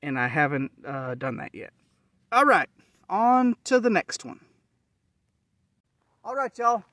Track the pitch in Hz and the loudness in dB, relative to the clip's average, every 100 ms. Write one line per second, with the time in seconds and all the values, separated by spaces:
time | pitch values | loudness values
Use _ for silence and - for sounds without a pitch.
0 | 143 131 123 151 143 143 135 - - 135 | -6 -2 -2 0 0 -2 -6 -10 -12 -10
1 | 131 127 131 117 - 104 - _ _ _ | -8 -6 -6 -8 -10 -14 -18 _ _ _
2 | _ _ _ 247 285 185 131 _ _ _ | _ _ _ 2 4 4 0 _ _ _
3 | - 196 240 254 247 - - 254 233 196 | -6 0 4 4 2 0 0 2 4 0
4 | - - - - _ _ _ _ _ _ | -2 -8 -14 -18 _ _ _ _ _ _
5 | _ _ _ _ _ _ _ _ _ _ | _ _ _ _ _ _ _ _ _ _
6 | _ _ 220 269 254 - 240 226 - | _ _ -10 -6 -6 0 0 0 -4